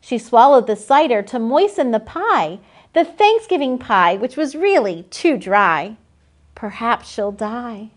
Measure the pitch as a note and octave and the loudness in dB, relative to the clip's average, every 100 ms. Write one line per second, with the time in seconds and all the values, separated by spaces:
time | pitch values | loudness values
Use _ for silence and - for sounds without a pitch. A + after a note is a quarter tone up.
0 | - A#3 - A#3 C4 C4+ G#3+ G#3 - C#4 | -6 -8 2 6 8 6 2 -6 0 2
1 | D#4 A3 G3+ B3 A3+ C#4+ G4+ G4+ C4 A3 | 2 -2 -4 -6 -2 0 0 -2 -2 -2
2 | A3 E4 G#4 E4+ D#3+ F#3 _ _ _ E4 | -6 -6 -2 0 -2 -8 _ _ _ -2
3 | E4+ - G#4 A4 - F4+ C#4 B3+ - G3+ | -2 2 2 2 0 -2 -2 -4 0 2
4 | F3 F#3+ B3 - D4+ D4 G4 F#4+ G#3 E3 | 2 0 -6 -4 -6 -2 0 2 0 -6
5 | F3 - E4+ B3+ F#3 G3+ F#3+ D#3+ F3+ A3 | -14 -2 -2 -2 0 2 2 0 -6 -14
6 | _ _ _ _ _ - G#3 - A#3 A3+ | _ _ _ _ _ -14 -14 -8 -4 -4
7 | - - G3+ G3+ G#3+ A#3+ A#3+ G#3 A3 | -6 -8 -8 -6 -10 -8 -12 -14 -18